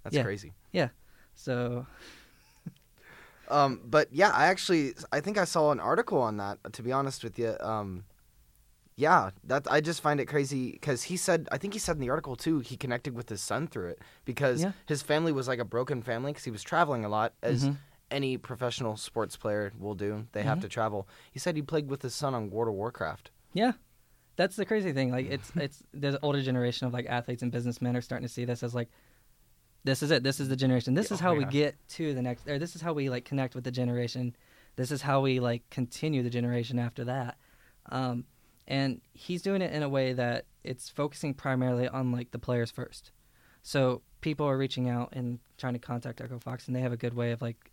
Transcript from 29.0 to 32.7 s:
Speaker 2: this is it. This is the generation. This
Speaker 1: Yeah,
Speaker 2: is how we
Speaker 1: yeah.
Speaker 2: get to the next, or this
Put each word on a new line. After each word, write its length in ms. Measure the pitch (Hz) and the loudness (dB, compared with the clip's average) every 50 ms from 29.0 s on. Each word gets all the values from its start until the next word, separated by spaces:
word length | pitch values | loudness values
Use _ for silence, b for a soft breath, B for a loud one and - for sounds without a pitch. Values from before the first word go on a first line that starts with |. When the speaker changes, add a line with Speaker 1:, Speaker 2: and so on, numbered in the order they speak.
| b b b b b b b b b b _ _ _ _ _ _ - | b b b b b b b b b b _ _ _ _ _ _ 0
Speaker 2:
this 160 | 139 131 - | 2 2 2
is 100 | 151 143 | 4 4
it. 120 | 160 123 123 | 4 4 4
This 160 | 139 135 - | 2 0 0
is 80 | 139 | 0
the 80 | 131 135 | 0 2
generation. 380 | 127 135 131 127 120 - 131 127 | 4 4 4 4 4 4 4 2
This 160 | 170 214 - | 2 2 2
Speaker 1:
Yeah, 60 | 202 | 0
Speaker 2:
is 40 | 156 | 2
how 140 | 175 185 165 | 4 4 4
we 60 | 147 | 4
Speaker 1:
yeah. 80 | 135 135 | 2 2
Speaker 2:
get 380 | 139 143 147 143 - - _ - | 4 4 4 2 0 -6 _ -14
to 240 | - - 165 151 139 | -6 -4 -2 -2 0
the 80 | 127 | 0
next, 260 | 123 123 120 - - | 0 -2 -2 -4 -4
or 100 | 143 143 | -4 -4
this 160 | 139 165 170 | -2 -4 -4